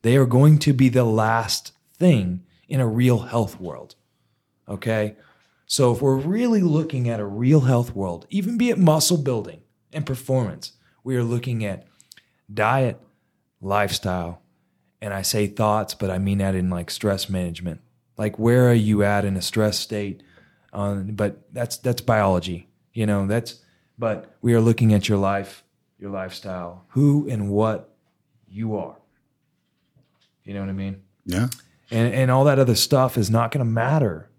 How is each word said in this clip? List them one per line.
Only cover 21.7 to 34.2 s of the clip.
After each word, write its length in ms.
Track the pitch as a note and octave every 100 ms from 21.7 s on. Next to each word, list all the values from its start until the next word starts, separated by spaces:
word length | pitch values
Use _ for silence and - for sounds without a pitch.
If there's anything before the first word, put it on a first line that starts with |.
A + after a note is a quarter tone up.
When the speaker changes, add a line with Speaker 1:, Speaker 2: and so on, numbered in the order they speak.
| -
Speaker 1:
that's 240 | B2+ A#2+
biology, 680 | - A2 G2 F2+ F2 E2+ - _ _
you 120 | - G#2+
know, 200 | G2+ G2
that's, 340 | A2 A#2 - _ _ _ -
but 380 | A#2 G#2 - _
we 120 | A#2
are 80 | A#2
looking 320 | A2+ A2 A2+
at 140 | G#2 F#2
your 80 | G2+
life, 460 | G2 G2 G2 - _ _ _ _
your 140 | G2+
lifestyle, 760 | G2 F#2 - G2+ F#2 F2 F2+ _
who 380 | - C#3+ D3 D3
and 200 | A#2 G2+
what 400 | G2+ A2 G#2+ - _ _ _ _ _ _
you 260 | F#2+ A2+ G#2+
are. 220 | D2+ - _ _ _ _ _ _ _ _ _ _ _ _ _ _
You 100 | -
know 60 | G2
what 80 | G2
I 40 |
mean? 280 | F#2+ F#2+ F#2+ _ _ -
Speaker 2:
Yeah. 220 | F2+ B2 A#2+ _ _ _
Speaker 1:
And, 220 | A#2 A#2+
and 180 | C3 B2+
all 120 | B2+ C#3+
that 140 | C3+
other 160 | B2+ A2
stuff 420 | - C#3+ B2+ -
is 120 | A2
not 220 | A2+ A#2
gonna 140 | C#3+ B2
matter 640 | A2+ A#2+ D3+ A#2+ D#2